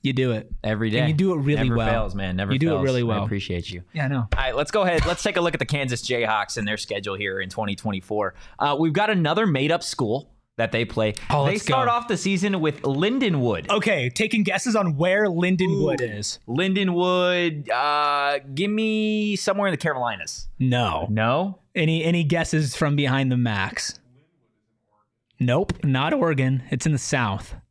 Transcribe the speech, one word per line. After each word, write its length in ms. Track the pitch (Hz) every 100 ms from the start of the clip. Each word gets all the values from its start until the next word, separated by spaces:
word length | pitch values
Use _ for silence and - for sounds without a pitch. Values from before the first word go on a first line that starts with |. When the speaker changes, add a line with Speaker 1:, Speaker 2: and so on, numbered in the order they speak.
Speaker 1:
You 100 | 135
do 200 | 131 127
it. 180 | 110 107 -
Speaker 2:
Every 260 | 107 107 110
Speaker 1:
And 80 | 110
Speaker 2:
day. 80 | 131
Speaker 1:
you 60 |
do 180 | 156 190
it 60 | 170
really 240 | 139 147 131
Speaker 2:
Never 60 | 117
Speaker 1:
well. 100 | 113
Speaker 2:
fails, 260 | 117 104
man. 220 | 98 95 92
Never 160 | 98
Speaker 1:
You 60 | 135
do 80 | 160
it 20 |
Speaker 2:
fails. 120 | 156
Speaker 1:
really 160 | 139 127
Speaker 2:
I 40 |
Speaker 1:
well. 200 | 117 107
Speaker 2:
appreciate 460 | 104 101 - 87 87
you. 120 | 90 85
Speaker 1:
Yeah, 100 | 160
I 40 | 135
know. 100 | 139
Speaker 2:
All 100 | 113 -
right, 180 | 131
let's 160 | 123 151
go 120 | 220
ahead. 240 | 185 165 160
Let's 160 | 175
take 160 | 214 185
a 20 |
look 140 | 170
at 60 | 165
the 40 |
Kansas 380 | 127 143 135 123 -
Jayhawks 520 | 123 113 110 101 -
and 100 | 104
their 80 | 104
schedule 380 | - 104 101
here 260 | 95 101 95
in 80 | 95
twenty 260 | 101 104
twenty-four. 600 | 98 110 98 - 104 98 - - -
Uh, 180 | 147 143
we've 140 | 165
got 160 | 156 214
another 380 | 202 156 175 220
made-up 360 | 139 143 170
school 480 | - - 117 127 - _ _ -
that 140 | 113
they 120 | 113
play. 300 | 117 - 110 104 -
Speaker 1:
Oh, 160 | 147 139
Speaker 2:
They 60 |
Speaker 1:
let's 100 | 208
Speaker 2:
start 260 | - 262 247
Speaker 1:
go. 40 |
Speaker 2:
off 120 | 240 233
the 100 | 185
season 420 | 196 196 202 190
with 220 | 156 -
Lindenwood. 880 | - 135 190 262 240 156 123 95 73
Speaker 1:
Okay, 400 | 214 220 185 123
taking 320 | - 214 226
guesses 340 | 190 190 254 220
on 220 | 185 139
where 260 | 175 196 214
Lindenwood 760 | 170 175 185 180 196 190 -
Speaker 2:
Ooh. 20 |
Speaker 1:
is. 340 | 120 104 104 - -
Speaker 2:
Lindenwood, 1200 | 127 190 190 190 175 180 180 180 180 175 151 117
uh, 680 | 117 143 147 147 143 143 143 135
give 160 | 135 202
me 680 | 214 220 214 214 214 208 196
somewhere 320 | - 196 196
in 40 |
the 60 | 156
Carolinas. 680 | 165 135 120 101 80 - - -
Speaker 1:
No. 480 | 131 123 110 78 87
Speaker 2:
No? 520 | 107 113 139 196 190 _
Speaker 1:
Any, 300 | - 160 160
any 200 | 160 170
guesses 520 | 156 170 156 156 147 -
from 180 | 151
behind 380 | 143 139 131 135
the 60 | 123
Max? 600 | 120 101 95 - - - _ _ _ _ _ _ _ _ _ _ _ _ _ _
Nope, 320 | 127 151 202 -
not 300 | 147 131 143
Oregon. 500 | 277 170 143 131 131 -
It's 160 | 135 160
in 60 |
the 60 | 143
South. 580 | - 139 113 95 - - -